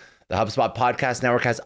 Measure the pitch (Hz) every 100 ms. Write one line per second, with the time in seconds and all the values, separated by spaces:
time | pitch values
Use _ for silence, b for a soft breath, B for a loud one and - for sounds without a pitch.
0 | b b b 95 107 127 117 104 123 -
1 | 131 120 127 120 127 113